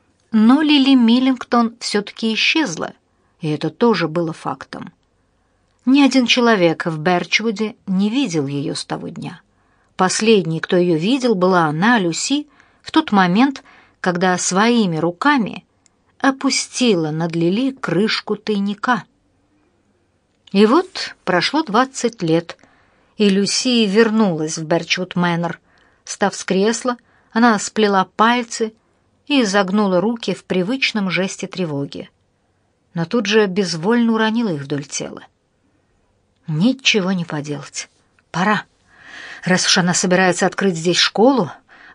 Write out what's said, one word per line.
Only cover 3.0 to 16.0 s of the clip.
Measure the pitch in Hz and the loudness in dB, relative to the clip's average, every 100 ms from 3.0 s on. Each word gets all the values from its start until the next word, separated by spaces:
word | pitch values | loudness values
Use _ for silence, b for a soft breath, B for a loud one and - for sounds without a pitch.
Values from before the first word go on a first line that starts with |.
| _ _ _ _ | _ _ _ _
и | 156 | -6
это | 151 160 | -4 -4
тоже | - 240 196 165 | 0 2 2 0
было | 156 165 | -2 -4
фактом. | 160 - 135 - - - - _ _ _ _ _ _ _ _ | -6 -10 -10 -12 -16 -18 -20 _ _ _ _ _ _ _ _
Ни | - 277 | 2 4
один | 277 262 240 | 4 4 2
человек | - 240 220 170 160 175 | 2 4 4 4 2 -4
в | 156 | -2
Берчвуде | 156 180 180 - 220 208 214 - - | 0 0 0 -2 -2 -4 -6 -8 -4
не | 190 208 | -2 0
видел | 240 254 165 139 | 0 -2 -2 -4
ее | 143 156 156 | -4 -6 -6
с | |
того | - 156 - | -8 -10 -10
дня. | 165 147 175 _ _ _ _ _ - | -12 -12 -14 _ _ _ _ _ -2
Последней, | 185 - 220 214 160 160 | -2 2 4 4 4 -4
кто | - 185 | -2 0
ее | 180 160 | 2 0
видел, | 180 269 240 | 0 0 0
была | 202 180 180 160 | 2 2 2 2
она, | 151 208 240 | 0 2 2
Люси, | 180 160 - 277 294 b b b | 0 -4 -4 -4 -6 b b b
в | - | -6
тот | 320 311 | -2 0
момент, | 202 180 185 277 269 - b b b | 2 2 4 2 0 -12 b b b
когда | - 175 185 180 | -4 0 0 0
своими | - 185 226 240 196 160 | -2 0 2 2 0 0
руками | 165 175 277 285 196 - - _ _ _ | -2 -2 0 0 -2 -8 -18 _ _ _